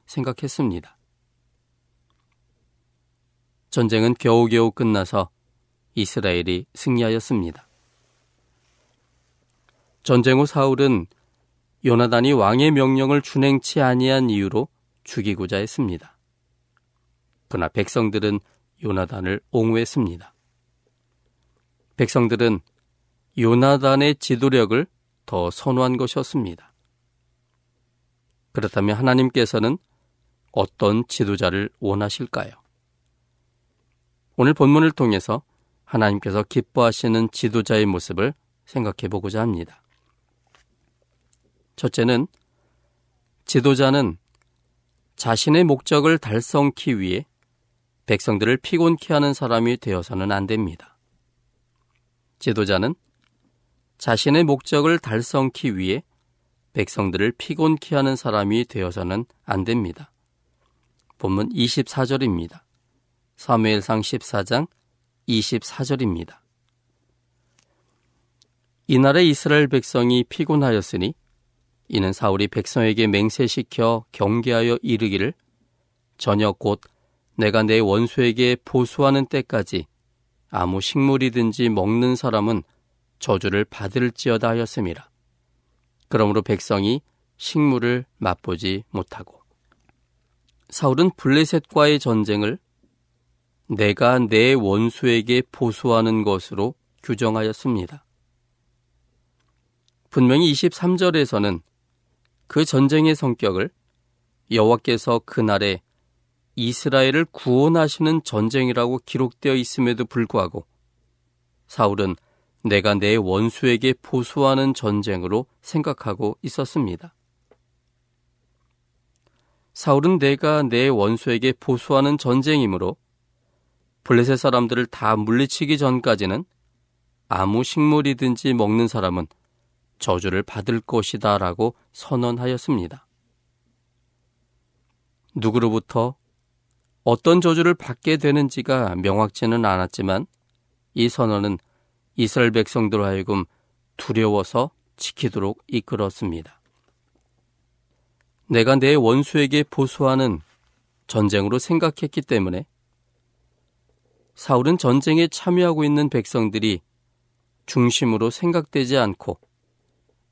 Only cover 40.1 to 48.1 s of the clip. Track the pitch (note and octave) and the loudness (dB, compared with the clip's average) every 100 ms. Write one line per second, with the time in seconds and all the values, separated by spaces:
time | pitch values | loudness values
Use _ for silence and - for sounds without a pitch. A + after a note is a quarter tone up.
40.1 | _ _ _ _ _ _ _ _ _ _ | _ _ _ _ _ _ _ _ _ _
41.1 | _ _ _ _ _ _ - B2 - A#2 | _ _ _ _ _ _ -6 -4 0 0
42.1 | A#2+ D#3+ _ _ _ _ _ _ _ _ | 0 -2 _ _ _ _ _ _ _ _
43.1 | _ _ _ - C3 C#3 C3+ C3+ C#3 A2 | _ _ _ -4 0 2 4 2 2 0
44.1 | E2 _ _ _ _ _ _ _ _ _ | -4 _ _ _ _ _ _ _ _ _
45.1 | - A#2 A2 D3 D#3+ E3+ C3+ - D3 D#3 | -8 -2 0 2 4 4 2 0 2 2
46.1 | E3 G#2+ A2 - D3 C#3+ - D#3 A2 F#2 | 0 0 -4 -2 0 0 0 -4 -2 -2
47.1 | G2 D3+ _ _ _ _ _ _ _ - | -4 -8 _ _ _ _ _ _ _ -2